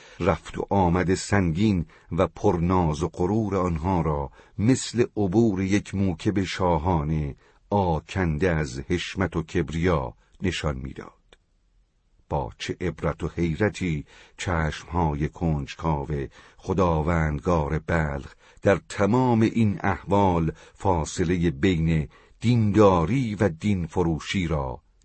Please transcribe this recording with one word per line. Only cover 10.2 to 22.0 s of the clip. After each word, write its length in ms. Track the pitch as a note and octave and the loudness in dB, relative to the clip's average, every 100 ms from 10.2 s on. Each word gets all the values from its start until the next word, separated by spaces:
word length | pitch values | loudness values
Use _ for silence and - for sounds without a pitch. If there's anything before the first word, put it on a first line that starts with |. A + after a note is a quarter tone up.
| _ - | _ -6
نشان 340 | F2+ D#2+ D#2 C2 | -4 -4 -4 -6
می‌داد. 360 | C2+ - G1+ _ _ _ _ _ _ _ _ _ _ _ - | -8 -12 -18 _ _ _ _ _ _ _ _ _ _ _ -8
با 220 | D2 A#1+ - | -6 -6 -10
چه 180 | - - | -10 -6
عبرت 420 | F2+ D#2+ E2 C#2+ | -6 -4 -4 -4
و 60 | D#2 | -6
حیرتی 800 | - E2+ D#2 G#2 - F#2 D2+ - - - - | -2 -2 0 -2 -2 -4 -4 -6 -20 -20 -10
چشمهای 920 | - E2+ D#2 - - F2 D#2+ D2 D2+ | -4 -2 -2 -6 -6 -2 -2 0 -4
کنجکاو 800 | - E2+ D2 C2+ - E2 D2+ C#2 D2 C2 - - - | -2 -2 -2 -4 -6 -4 -2 -4 -6 -6 -12 -20 -14
خداوندگار 1200 | - F#2 F2+ D#2+ D#2 E2+ D#2 D2 F2+ E2+ C#2+ D#2 | -4 0 2 2 0 0 0 -2 0 0 0 -4
بلخ 560 | - E2+ D2+ C#2 - - _ - | -2 -2 -2 -4 -10 -20 _ -2
در 160 | G2+ F#2 - | 0 0 -2
تمام 540 | - G2+ B2 B2+ A2+ | 0 2 4 4 4
این 360 | A2+ A2+ G#2+ F#2+ | 2 2 0 0
احوال 680 | G2 F2 - G2+ G2 E2+ D#2+ - - | -2 -4 0 2 4 2 0 -4 -14
فاصلهٔ 760 | - G2 E2+ D2+ - E2+ F2+ E2+ | -4 0 0 0 -2 0 2 0
بین 580 | C2+ F#2+ E2+ D#2+ D#2+ | 2 2 2 2 0